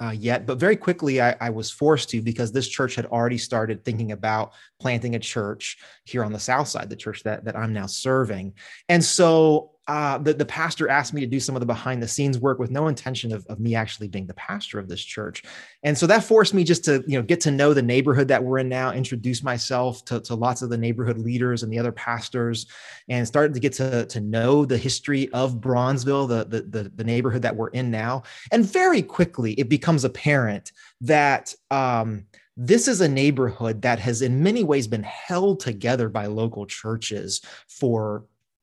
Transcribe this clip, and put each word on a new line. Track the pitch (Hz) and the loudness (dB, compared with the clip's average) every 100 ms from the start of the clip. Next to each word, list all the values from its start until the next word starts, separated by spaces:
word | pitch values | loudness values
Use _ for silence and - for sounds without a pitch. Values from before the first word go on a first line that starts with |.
uh, | 117 | -8
yet, | 110 113 123 117 | -4 -2 -2 -2
but | 131 | 0
very | 180 214 | 2 2
quickly | - 175 147 131 | 0 -2 0 2
I, | 120 - | 2 2
I | 117 | -4
was | 110 110 | -6 -8
forced | - 147 147 - | 0 4 4 2
to, | 113 | -4
because | 113 113 117 | -2 -2 -2
this | 123 127 | -2 -4
church | - 127 127 | -2 -2 -2
had | 117 | -4
already | 117 120 120 | 0 0 -2
started | - 117 110 104 127 | -2 -2 -2 -4 -4
thinking | 110 110 | -4 -4
about | 104 110 110 - - - _ | -4 -2 -2 -4 -10 -20 _
planting | 131 120 120 117 | -2 -2 -2 -4
a | |
church | - 123 101 110 - - - - | -4 -4 -4 -6 -10 -12 -18 -20
here | - 123 107 | -8 -4 -4
on | |
the | 104 | -4
South | - 127 151 | -2 -2 -2
Side, | - 101 | -6 -8
the | 107 | -10
church | - 104 | -10 -8
that, | 110 107 110 | -8 -6 -6
that | 107 | -6
I'm | 110 | -4
now | 107 98 | -4 -6
serving. | - 131 131 117 98 95 - - - - | -6 0 0 0 -4 -10 -14 -20 -10 2
And | 175 | 4
so, | 170 - 170 160 160 151 - _ - | 4 4 6 8 6 4 0 _ -6
uh, | 151 147 135 | -2 -2 0
the, | 151 151 | 0 0
the | - | -2
pastor | - 160 - 156 | -2 -4 -2 2
asked | 139 139 151 | 2 0 -4
me | |
to | 127 | -4
do | 135 | -2
some | - 131 | -2 -2
of | |
the | 117 | -2
behind | 117 131 123 | -2 -4 -4
the | 113 | -4
scenes | - 139 127 | -2 0 0
work | 135 127 | 0 0
with | 120 | -2
no | 131 156 | -2 -2
intention | 135 131 120 120 | -2 -6 -6 -6
of, | 107 87 | -8 -8
of | 104 | -4
me | 117 | 0
actually | 113 107 - 104 | 0 -2 -6 -10
being | 95 92 | -8 -10
the | 98 | -12
pastor | - 104 - 107 | -10 -10 -8 -10
of | 92 | -10
this | 92 | -10
church. | - - 107 - - - - _ | -10 -10 -10 -12 -16 -18 -20 _
And | 147 143 | -2 2
so | 170 | 4
that | 220 | 4
forced | - 220 202 | 6 6 6
me | 196 | 4
just | 170 170 - | 4 2 2
to, | 139 127 | 2 2
you | 139 | -2
know, | |
get | 107 170 | 2 2
to | 156 | 2
know | 139 147 | 4 6
the | 139 | 6
neighborhood | 120 127 139 131 135 | 4 4 4 4 4
that | 127 | 4
we're | 127 131 | 2 0
in | 127 | 0
now, | 127 127 | -2 -2
introduce | 120 127 123 123 120 | -2 -4 -4 -4 -4
myself | 143 117 - 127 127 117 - | -2 -4 -2 0 0 -4 -6
to, | 120 | -6
to | - 117 | -4 -2
lots | 120 127 | 0 0
of | 123 | -4
the | 117 | -2
neighborhood | 117 117 117 113 | -2 -2 -2 -2
leaders | 113 120 123 120 | -2 0 0 0
and | 113 | -2
the | 113 | -2
other | 120 | -4
pastors, | 113 - 120 - 127 117 113 - - - - - | -4 -6 -6 -4 -4 -2 -4 -8 -18 -20 -20 -6
and | 123 117 | -2 0
started | 147 151 131 | 2 2 2
to | |
get | 135 | -2
to, | - 131 120 - | 0 0 0 -2
to | 113 | -4
know | 104 113 117 147 | -2 0 4 4
the | 143 123 | 4 0
history | 127 - - 139 135 | 0 -4 -2 -2 -2
of | 123 131 120 | -2 -2 -2
Bronzeville, | 127 123 127 135 127 139 135 | 0 2 2 0 0 0 0
the, | 117 92 | -2 -2
the, | 113 | -6
the, | 101 107 98 - | -6 -8 -8 -6
the | |
neighborhood | 113 117 123 120 | -2 0 0 0
that | 117 107 | -2 -2
we're | 113 | -4
in | 123 123 | -4 -4
now. | 110 113 131 - - - | -2 -4 -6 -8 -18 0
And | 233 | 2
very | 196 370 370 302 | 4 4 4 4
quickly, | 156 - 170 - 113 | 2 0 0 0 -2
it | 107 127 | -2 0
becomes | 139 - 160 | 2 2 2
apparent | 127 - 151 143 113 104 - - - _ | 2 0 2 2 2 -2 -8 -20 -20 _
that, | 120 151 143 135 - - _ | 2 4 6 2 -2 -14 _
um, | 139 131 117 110 107 92 _ _ - | -2 0 0 -2 -6 -12 _ _ -8
this | 120 226 247 | 4 4 4
is | 202 | 4
a | 170 | 4
neighborhood | 135 139 135 123 - 117 107 | 4 4 4 0 0 -4 0
that | 123 117 | 0 0
has | 104 113 | 0 0
in | 127 127 | 0 2
many | 175 240 | 2 2
ways | 175 143 113 | 2 2 0
been | 113 | -4
held | 104 - - 180 196 190 | -6 -12 -6 0 2 0
together | - 104 117 123 113 | -2 -4 0 0 0
by | 113 104 | -2 -4
local | 107 113 110 101 | -2 -4 -4 -10
churches | - 110 113 - 104 95 - - - _ | -10 -6 -6 -6 -8 -6 -8 -10 -20 _
for | - 131 113 107 104 - _ _ _ | -2 0 0 -2 -6 -10 _ _ _